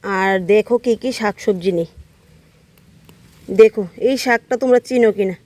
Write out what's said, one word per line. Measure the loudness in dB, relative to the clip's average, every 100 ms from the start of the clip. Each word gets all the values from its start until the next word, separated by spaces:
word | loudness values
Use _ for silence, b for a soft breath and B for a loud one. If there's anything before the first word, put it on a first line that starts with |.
| -4 -2
আর | 2 0 2
দেখো | 2 4 0
কী | 0 -2
কী | -2
শাকসবজি | -4 -4 -4 -2 -2 0
নিই। | -2 -4 -8 -20 _ _ -20 _ _ _ _ _ -20 _ -20 -20 -20 -10
দেখো, | 4 4 4 -10 -4
এই | -4 -2
শাকটা | -2 -4 _ -6
তোমরা | 0 -2
চিনো | 0 0 0
কিনা | 0 -4 -6